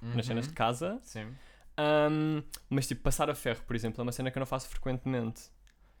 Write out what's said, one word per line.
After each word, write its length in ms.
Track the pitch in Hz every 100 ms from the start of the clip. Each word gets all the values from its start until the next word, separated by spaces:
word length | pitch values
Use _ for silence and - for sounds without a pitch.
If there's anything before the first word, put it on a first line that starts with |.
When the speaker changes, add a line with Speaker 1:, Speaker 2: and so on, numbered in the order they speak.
Speaker 1:
nas 220 | 117 120 120
cenas 200 | 117 143
Speaker 2:
Uhum. 40 |
Speaker 1:
de 40 | -
casa. 420 | 117 123 175 240
Speaker 2:
Sim. 280 | - 113 107 135 - - - -
Speaker 1:
Ahm, 680 | 151 151 151 151 156 151 - - -
mas, 180 | 139 131
tipo, 120 | 120
passar 280 | 151 - 147
a 40 |
ferro, 280 | 139 127 113 -
por 80 |
exemplo, 260 | 117 113 113
é 20 |
uma 80 | 120
cena 160 | 120 131
que 60 | 135
eu 40 |
não 60 | 131
faço 220 | 135 -
frequentemente. 760 | - 131 127 135 127 113 - - - - - - -